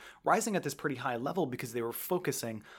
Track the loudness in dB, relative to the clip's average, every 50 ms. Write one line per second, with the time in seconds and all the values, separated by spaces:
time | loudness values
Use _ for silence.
0 | -14 -20 -20 -2 4 4 4 6 4 2 0 2 0 0 -4 -2 -2 -2 -2 0
1 | -2 -2 -2 -2 -2 -2 0 2 0 0 0 -4 -4 -2 -2 0 0 0 -2 -4
2 | -2 0 0 2 2 0 0 0 -2 -4 -6 -6 -10 -14 -20